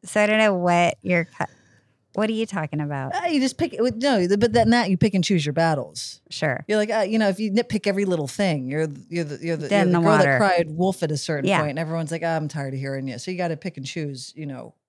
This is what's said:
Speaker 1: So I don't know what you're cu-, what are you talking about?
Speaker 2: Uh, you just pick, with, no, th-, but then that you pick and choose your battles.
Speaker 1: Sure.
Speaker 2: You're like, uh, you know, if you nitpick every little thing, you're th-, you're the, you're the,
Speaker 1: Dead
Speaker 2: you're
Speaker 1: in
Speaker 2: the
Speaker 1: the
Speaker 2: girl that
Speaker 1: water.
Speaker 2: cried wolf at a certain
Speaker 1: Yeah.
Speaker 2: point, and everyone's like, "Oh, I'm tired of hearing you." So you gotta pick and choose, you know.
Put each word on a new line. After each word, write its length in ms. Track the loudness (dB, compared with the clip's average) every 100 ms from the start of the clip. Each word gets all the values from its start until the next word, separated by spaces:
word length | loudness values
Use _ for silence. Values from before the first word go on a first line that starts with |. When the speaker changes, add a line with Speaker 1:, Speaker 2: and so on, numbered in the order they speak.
| -2
Speaker 1:
So 160 | 0
I 40 | 2
don't 100 | 4
know 140 | 4
what 420 | 2 2 4 4 0
you're 240 | 0 0 0
cu-, 200 | -6 -8 _ _ _ _ _ _
what 160 | -4 -2
are 40 |
you 120 | -2 -4
talking 340 | -4 -4 -4
about? 320 | -4 -4 -4 -4
Speaker 2:
Uh, 120 | 0
you 120 | 0
just 180 | 0 0
pick, 180 | -4 0
with, 160 | -2 0
no, 240 | 0 2 2
th-, 140 | 2
but 140 | 4
then 160 | 4 4
that 180 | 4 4
you 80 | 2
pick 160 | 2
and 100 | 2
choose 220 | 2 2 0
your 80 |
battles. 680 | 2 2 2 -4 -10 -14 -14 _
Speaker 1:
Sure. 340 | -4 -2 -2 -2
Speaker 2:
You're 100 | 0
like, 120 | 0
uh, 140 | 0 0
you 100 | 2
know, 80 | 2
if 100 | 2
you 120 | 0
nitpick 360 | 0 0 -2 0
every 180 | 0 0
little 220 | 0 -2
thing, 400 | -2 0 0 -2
you're 180 | -2 -2
th-, 180 | -6 -8
you're 140 | -6 -4
the, 200 | -6 -6
you're 120 | -4
the, 100 | 0
Speaker 1:
Dead 80 | 2
Speaker 2:
you're 60 | 4
Speaker 1:
in 40 |
Speaker 2:
the 80 | 4
Speaker 1:
the 40 | 4
Speaker 2:
girl 120 | 4
that 80 | 6
Speaker 1:
water. 120 | 4
Speaker 2:
cried 300 | 4 2 0
wolf 320 | 0 0 0
at 80 | -2
a 60 | -4
certain 320 | -4 -2 0
Speaker 1:
Yeah. 100 | 2
Speaker 2:
point, 120 | 0
and 80 | -2
everyone's 320 | -4 -4 -4
like, 120 | -4
"Oh, 40 | -2
I'm 200 | -2 -4
tired 260 | -6 -6
of 60 | -6
hearing 280 | -6 -6 -6
you." 100 | -8
So 100 | -8
you 60 | -4
gotta 200 | -4 -4
pick 180 | -8 -10
and 80 | -10
choose, 460 | -6 -6 -8 -14 -12
you 100 | -12
know. 280 | -10 -14 _